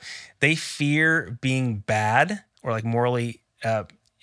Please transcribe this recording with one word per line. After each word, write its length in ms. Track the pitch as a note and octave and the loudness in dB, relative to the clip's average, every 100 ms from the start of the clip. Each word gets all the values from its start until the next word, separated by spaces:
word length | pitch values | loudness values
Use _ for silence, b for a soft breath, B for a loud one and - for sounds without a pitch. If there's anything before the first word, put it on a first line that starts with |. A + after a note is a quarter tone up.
| B B B _ | B B B _
They 140 | C#3+ | 2
fear 840 | D#3+ - - C#3+ D3+ D#3+ D#3+ F#2+ A#2+ | 2 -4 -2 0 4 4 2 -2 -4
being 380 | C3 C3 B2 G#2 | -2 0 0 -2
bad 680 | - G#2+ G#2+ B2 E3+ G#3 - _ | -2 0 2 2 2 -2 -10 _
or, 80 | - | -6
like, 120 | A2 | -4
morally, 560 | A2+ A#2 B2 B2 A#2 - _ _ | 0 0 2 0 -4 -8 _ _
uh, 200 | A2+ A2 F#2 _ _ _ | -4 -2 -4 _ _ _